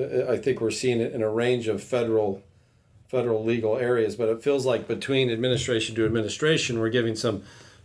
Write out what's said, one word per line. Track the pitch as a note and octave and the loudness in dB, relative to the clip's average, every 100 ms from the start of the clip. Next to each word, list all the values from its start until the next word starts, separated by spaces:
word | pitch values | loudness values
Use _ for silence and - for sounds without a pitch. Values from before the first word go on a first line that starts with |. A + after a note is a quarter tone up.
| C3+ B2+ B2+ | -2 0 0
I, | |
I | A2 | 0
think | C3+ B2 | 0 0
we're | A2+ | -2
seeing | G#2 B2+ A#2 | 0 0 0
it | A#2 | 0
in | A2+ | -2
a | A2 | -2
range | A2 A#2+ B2 A2 | 2 2 2 0
of | G2+ | -4
federal, | - B2 A2+ A2 G#2+ F#2+ - _ _ _ _ _ - | -2 -2 2 2 2 -2 -10 _ _ _ _ _ -6
federal | B2+ A#2+ A2 | -2 0 0
legal | A2+ A#2+ G#2+ A#2 | 0 0 0 0
areas, | A#2+ B2 A2 G#2 | 2 2 2 0
but | A2+ | 0
it | A2+ | 0
feels | C#3+ C#3 B2+ | 0 0 2
like | A2+ - | 0 -2
between | A2 - C3+ B2+ | -6 0 2 2
administration | A2+ B2+ A#2+ - A#2 A2 A2 | 0 0 0 0 -2 -2 0
to | A2 | 0
administration, | A2+ G#2 - D#3 D#3 - A#2 | 0 -2 0 0 2 0 -2
we're | A2+ | 0
giving | B2 A2+ A2 | 0 -2 -2
some | A#2+ G2+ - - - - | -2 -4 -8 -20 -20 -20